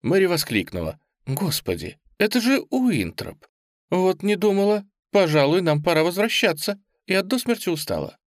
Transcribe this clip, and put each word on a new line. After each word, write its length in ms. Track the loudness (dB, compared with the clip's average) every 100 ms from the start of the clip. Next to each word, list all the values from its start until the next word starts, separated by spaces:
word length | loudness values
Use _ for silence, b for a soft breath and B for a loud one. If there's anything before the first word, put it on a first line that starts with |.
Мэри 240 | 2 2 2
воскликнула: 720 | 0 0 -2 -2 -6 -8 -10 _ _ -6
"Господи, 720 | -4 -2 -4 -4 -6 -6 -16 _ _
это 220 | 0 0
же 240 | 0 0 0
Уинтроп! 760 | -2 0 0 -4 -6 -12 -14 _ _ _ _ _
Вот 320 | 0 0 0
не 140 | -2 0
думала, 480 | 2 2 2 0 -2 _ _
пожалуй, 520 | 2 4 4 4 4
нам 200 | 2 0
пора 200 | 2 2
возвращаться, 760 | 2 0 -2 2 0 0 -6 -8 _ _ -2
я 160 | -2
до 160 | 0 -4
смерти 300 | -2 -4 -2
устала". 500 | -4 -4 -6 -6 -12